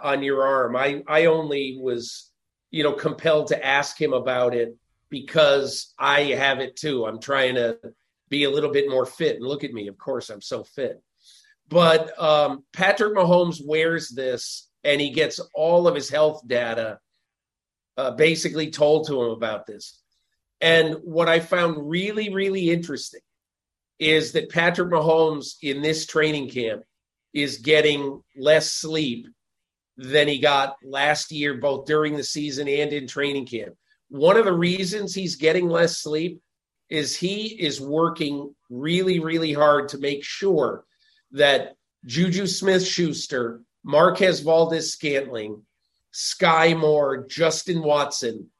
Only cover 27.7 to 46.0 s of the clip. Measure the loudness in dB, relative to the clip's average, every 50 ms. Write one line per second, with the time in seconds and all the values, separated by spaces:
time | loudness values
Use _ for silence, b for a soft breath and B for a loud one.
27.7 | 4 6 6 4 2 0 -4 -6 -8 -12 _ _ _ 0 4 4 4 4 4 0
28.7 | -6 -6 -6 -4 -4 -4 -4 -4 -6 -8 -12 -18 _ _ _ _ _ _ _ _
29.7 | _ _ _ _ _ -18 -4 2 2 4 4 4 2 2 2 4 4 2 2 0
30.7 | -4 -10 -14 -8 -4 -2 0 0 0 0 -4 -8 -6 -4 -4 -4 -4 -2 -2 -2
31.7 | -2 -4 -2 -2 0 0 0 0 -2 -4 -6 -6 -6 -6 -6 -6 -6 -6 -4 -2
32.7 | 0 0 -2 -2 -4 -6 -8 -8 -6 -4 -4 -2 -4 -4 -6 -6 -8 -10 -10 -12
33.7 | -16 _ _ _ _ _ _ -14 -2 2 4 6 6 6 4 4 2 2 2 0
34.7 | 0 -2 -4 -4 -6 -6 -6 -6 -6 -6 -6 -6 -4 0 2 2 2 2 0 0
35.7 | 2 2 2 0 0 -4 -8 -6 -4 -4 -4 -6 -8 -12 _ _ _ _ _ _
36.7 | _ _ _ -8 -6 -4 -4 -4 -6 -4 -4 -4 -4 -6 -8 -10 -8 -6 -6 -6
37.7 | -6 -6 -8 -4 -2 0 0 0 0 -2 -6 -6 -6 -8 -10 -12 -16 _ _ -16
38.7 | -12 -6 -4 -2 0 0 2 2 0 0 0 -2 -2 -2 -2 -2 2 4 4 6
39.7 | 4 4 2 -2 -4 -2 -2 -2 -2 -4 -8 -10 -8 -2 0 2 2 2 2 0
40.7 | -2 -6 -12 _ _ _ _ _ _ _ _ _ 0 2 4 4 4 2 0 -4
41.7 | -14 _ _ _ _ _ -14 -6 -2 0 0 0 0 0 -2 -2 -2 0 2 2
42.7 | 2 2 2 0 -2 -2 -2 -2 -2 -6 -8 -6 -4 -4 -4 -4 -6 -10 _ _
43.7 | _ _ -4 2 4 6 6 6 4 4 2 2 2 2 2 2 4 4 4 2
44.7 | 0 -4 -4 -6 -8 -6 -4 -2 -2 -2 -2 -4 -8 -10 -8 -10 -12 -14 _ _
45.7 | _ _ _ _ _ _